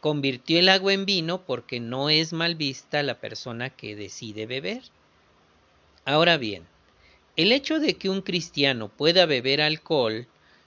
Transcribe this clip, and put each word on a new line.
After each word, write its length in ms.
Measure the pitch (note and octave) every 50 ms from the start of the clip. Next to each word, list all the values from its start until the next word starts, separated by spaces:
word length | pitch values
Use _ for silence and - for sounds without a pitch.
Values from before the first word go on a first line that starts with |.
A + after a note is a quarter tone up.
convirtió 580 | - D3+ D3+ D3 C3+ C#3 B2+ B2 - - D#3+ E3+
el 100 | F3+ F#3+
agua 240 | F#3+ F#3+ F#3+ G3
en 140 | G3 G3 G3
vino 360 | G3 G3 F3+ D#3+ D#3+ F3+ F3+
porque 360 | - - B2+ A#2+ - - B2+ A#2+
no 320 | A#2 A2+ B2+ C3+ C#3 D3+
es 220 | D#3 D#3 D#3+ D#3+
mal 240 | E3 D#3+ E3 E3+ E3+
vista 440 | D#3 D3+ C3+ B2+ - - _ - D3 C#3+
la 160 | C3+ A2 -
persona 500 | - A2 A2+ - - B2+ A#2 A#2 B2 C3
que 240 | - - - G#2+ G#2
decide 500 | G#2 G2+ G2 - - A#2+ A2 G2+ G#2+ A2
beber. 360 | A#2 B2+ C3+ D#3+ F#3+ A3+ B3+ - - _ _ _ _ _ _ _ _ _ _ _ _ _ _ _ _ _ _ _ _ _ _ _
Ahora 320 | C3 C#3+ D#3 E3+ F3 E3
bien, 300 | C#3+ A#2+ G#2 G2 E2+ E2 - _ _ _ _ _ _ _ _ _ _ _ _ _
el 160 | E3 E3 G#3
hecho 260 | B3 C#4+ C#4 - D#4 D#4+
de 160 | D4+ C4+ -
que 140 | - - F#3+
un 140 | F#3+ G3
cristiano 680 | F#3+ - F3 F3 D#3 - - C#3+ C#3 C#3 C3 A2+ G#2+ G2+
pueda 360 | - - D3 E3 E3+ F#3 F3
beber 360 | D#3 C#3+ B2 A#2+ C3+ C#3 D3
alcohol 640 | D3+ D3+ D#3 D#3 - - E3 C#3 A#2+ A2 A2 A#2 B2 - _ _ _ _ _ _ _